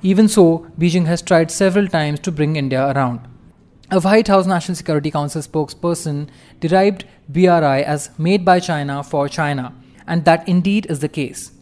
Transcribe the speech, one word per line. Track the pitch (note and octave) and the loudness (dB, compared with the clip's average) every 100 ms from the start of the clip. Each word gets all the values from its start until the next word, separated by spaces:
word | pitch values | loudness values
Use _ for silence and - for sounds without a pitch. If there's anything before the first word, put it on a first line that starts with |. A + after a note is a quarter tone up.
Even | F#3 F#3+ G#3+ | 2 4 4
so, | G#3+ E3+ E3 - - | 6 4 4 -4 -2
Beijing | F3 F3 E3 | 0 2 0
has | E3 | -2
tried | F3 E3+ D#3+ | 2 2 2
several | - G3 F#3 G3 | 0 0 2 0
times | E3+ D3+ D3 | -2 -2 -4
to | - | -6
bring | D3+ D3+ D#3 | -2 -2 -2
India | C#3 C3 C#3 | -2 -2 0
around. | C#3 C3 A#2 - - - _ _ _ _ | 0 -2 -4 -12 -20 -20 _ _ _ _
A | F#3+ | 0
White | F3 G#3+ G#3+ | 4 2 4
House | G3 F#3 | 2 2
National | F3+ - F3 | -2 -4 -8
Security | - D3+ D3 | -2 -2 -2
Council | D3 D3 D#3+ | -4 -4 -6
spokesperson | C#3+ D#3 D3 - F3 E3 D#3+ C#3+ D3 - - - | -6 -4 -6 -4 -4 -4 -4 -6 -8 -16 -20 -8
derived | E3 F#3+ G3 F#3+ - _ - | 0 2 2 0 -12 _ -6
B | D3 F3+ | 2 4
R | E3+ | 4
I | D3 C3+ | 2 0
as | C#3+ D3 - - | 0 -4 -6 -6
made | D#3+ G3+ | 0 0
by | F3+ F3+ | 4 2
China | F3+ D#3 C#3+ C#3 | 2 -6 -4 -8
for | C#3 D3 C#3+ | -4 -4 -4
China, | - D3 C#3 B2 - _ _ - | -2 -4 -4 -8 -14 _ _ -4
and | E3+ D#3 | 0 2
that | E3 E3 | 2 2
indeed | F3+ G3 G#3 G#3 | 0 0 -2 -2
is | D3 | -6
the | D3+ | -4
case. | - C3+ - - - | -6 -8 -10 -16 -20